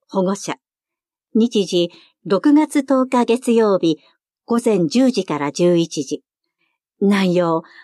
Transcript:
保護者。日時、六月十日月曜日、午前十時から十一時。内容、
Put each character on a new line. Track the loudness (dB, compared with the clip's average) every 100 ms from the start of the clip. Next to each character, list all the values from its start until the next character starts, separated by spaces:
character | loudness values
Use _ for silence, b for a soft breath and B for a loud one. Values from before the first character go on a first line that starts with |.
| _
保 | -4
護 | -2 -4
者。 | -8 -12 _ _ _ _ _ _ _ -2
日 | 0 0 -2
時、 | -2 -2 b b b -4
六 | -2 2
月 | 2 2 -2
十 | 0 0 0
日 | 0 0
月 | 0 0
曜 | 2 2 2
日、 | 0 -2 b b _ _ -4
午 | -2
前 | 0 0 0
十 | 2 0
時 | 0 -4
か | -4
ら | -6
十 | 0 2 2
一 | 0 -6
時。 | -8 -10 _ _ _ _ _ _ _ -2
内 | 0 2 0 0
容、 | 0 -2 -6 B